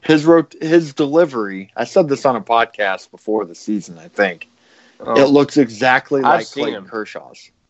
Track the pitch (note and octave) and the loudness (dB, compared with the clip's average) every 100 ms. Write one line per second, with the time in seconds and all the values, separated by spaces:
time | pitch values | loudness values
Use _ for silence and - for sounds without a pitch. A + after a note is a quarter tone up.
0 | - D#3 D3+ E3 D#3 - D#3+ E3+ D#3+ C#3 | 2 2 6 4 4 -8 2 2 2 -4
1 | C#3+ D#3 E3+ C3 G2+ F#2+ G2 - A#2 - | -2 2 0 -2 -6 -8 -12 -8 -2 0
2 | E3 C3+ C#3 A#2+ G2 A#2 A#2 - G2+ F#2+ | 0 0 0 -2 0 0 0 -2 -4 -4
3 | - - - G#2+ F#2+ E2+ - G#2+ F2+ E2 | -10 -18 -6 -4 -4 -12 -6 -6 -6 -18
4 | E2 - G2 E2+ - _ _ _ _ _ | -18 -2 -2 -2 -18 _ _ _ _ _
5 | - A#2+ C#3 C#3+ C#3+ D3 B2 G#2+ B2+ C3 | -4 2 4 4 2 2 0 0 0 0
6 | - C#3+ C3 D#3 A2 C#3 D3 A2+ F#2 A2 | 0 -2 0 0 -2 -8 -6 -8 -10 -10
7 | G#2 - C2+ A#1+ - _ _ | -10 -14 -18 -20 -20 _ _